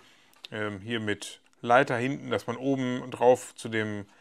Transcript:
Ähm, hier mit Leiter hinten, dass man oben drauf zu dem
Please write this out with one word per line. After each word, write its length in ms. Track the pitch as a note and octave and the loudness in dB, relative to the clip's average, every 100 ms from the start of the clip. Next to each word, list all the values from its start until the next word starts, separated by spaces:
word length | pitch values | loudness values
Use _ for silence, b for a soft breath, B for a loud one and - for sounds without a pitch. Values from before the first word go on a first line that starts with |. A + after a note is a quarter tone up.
| b b b b - | b b b b -12
Ähm, 280 | A2 G#2+ G2+ | -6 -6 -6
hier 200 | G#2 A#2 | -6 -4
mit 420 | G#2+ G2+ - - _ _ | -4 -6 -8 -18 _ _
Leiter 360 | A#2+ A#2+ C#3+ B2 | 4 6 6 0
hinten, 320 | B2+ C#3+ C3 | -2 -4 -4
dass 180 | A2 - | -4 -4
man 80 | A#2 | -6
oben 560 | C3 C3+ B2+ B2+ C3 | -2 -2 -2 -4 -8
drauf 440 | - A#2+ B2+ - - | 4 6 6 4 -14
zu 120 | A#2+ | -6
dem 380 | A2 G#2+ G#2 G2 b | -4 -2 -6 -10 b